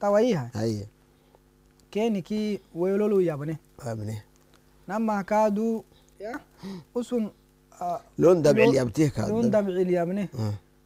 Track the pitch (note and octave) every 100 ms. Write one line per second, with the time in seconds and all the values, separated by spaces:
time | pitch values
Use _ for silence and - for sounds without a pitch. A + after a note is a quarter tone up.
0 | G3+ G#3 B3 E3+ A#2+ G#2+ A2+ G#2+ G2+ _
1 | _ _ _ _ _ _ _ _ - G3
2 | A3+ G3+ - G#3+ G#3+ G3 _ E3 F3+ G3
3 | G#3+ G3 E3+ C#3+ D3 D3+ _ - B2+ A2+
4 | G#2 G#2+ - _ _ _ _ _ - G#3+
5 | A3 G#3 F#3 G#3+ A3 G3+ A3+ A3 - _
6 | _ - G#3 C#4 - _ F#3+ F#3 - A#3+
7 | A#3 B3 G#3 - _ _ _ - F3 E3+
8 | - - D#3 F3+ B2 G#2+ - C3 B2 -
9 | D3+ - G#2+ A3 A3+ G#3 G3+ F3+ F#3 F3
10 | E3+ G3 F#3+ C3 G#2+ G#2 _ _